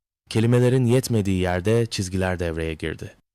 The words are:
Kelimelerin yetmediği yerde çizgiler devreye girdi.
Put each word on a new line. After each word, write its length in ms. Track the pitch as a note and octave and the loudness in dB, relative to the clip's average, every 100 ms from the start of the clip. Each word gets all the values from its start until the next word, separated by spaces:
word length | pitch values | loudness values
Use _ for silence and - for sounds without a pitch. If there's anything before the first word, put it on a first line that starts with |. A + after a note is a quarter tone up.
| _ _ - | _ _ -4
Kelimelerin 560 | A2+ A#2 B2 B2 C3 A#2+ | 0 2 4 4 2 2
yetmediği 560 | B2+ - A2+ G2 F#2 | 2 2 0 0 0
yerde 440 | F2+ F2+ F#2+ A#2 A#2 | 0 0 2 0 0
çizgiler 540 | - F#2 F#2 F#2 F2 | -4 -4 -2 -2 -2
devreye 340 | E2+ D#2+ D#2+ | -4 -4 -6
girdi. 420 | D#2 D#2+ E2+ - - _ | -6 -8 -8 -12 -18 _